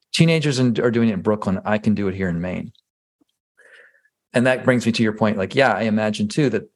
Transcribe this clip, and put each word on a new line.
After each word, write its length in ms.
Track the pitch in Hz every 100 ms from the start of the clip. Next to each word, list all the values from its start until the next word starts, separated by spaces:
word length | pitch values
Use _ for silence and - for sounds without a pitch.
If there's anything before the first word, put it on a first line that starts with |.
| _
teenagers 460 | - 165 165 147 127
in, 200 | 127 110
are 100 | 123
doing 180 | 117 117
it 60 |
in 80 | 98
Brooklyn, 380 | 95 107 104 95
I 140 | - 107
can 160 | 110
do 140 | 101 101
it 60 |
here 140 | 95 92
in 120 | 85
Maine." 280 | 90 90 113 - _ _ _ _ _ _ _ _ _ - - _ _ _ _
And 120 | 123 127
that 180 | 127
brings 200 | - 123
me 80 | 117
to 100 | 113
your 100 | 110
point. 240 | 107 110 101
Like, 160 | 95
yeah, 180 | 135 131
I 100 | 98
imagine 460 | 110 107 107 107 104
too 220 | - 139
that 200 | 107 -